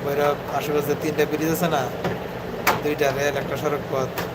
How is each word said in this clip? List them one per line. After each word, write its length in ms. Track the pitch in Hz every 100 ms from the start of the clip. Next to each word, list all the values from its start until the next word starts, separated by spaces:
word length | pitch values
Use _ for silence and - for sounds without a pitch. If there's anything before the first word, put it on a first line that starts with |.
ভৈরব 340 | 143 143 147 143 - 143
আশুগঞ্জের 400 | 147 147 139 143
তিনটা 220 | 156 151 147
ব্রিজ 200 | 151 156
আছে 160 | 165 170 151
না, 60 | 123 - 180 - - - - - - 131
দুইটা 240 | 147 147 139 135
রেল, 180 | 143 139
একটা 140 | 135 139
সড়ক 220 | 147 143 -
পথ 200 | 135 131 - -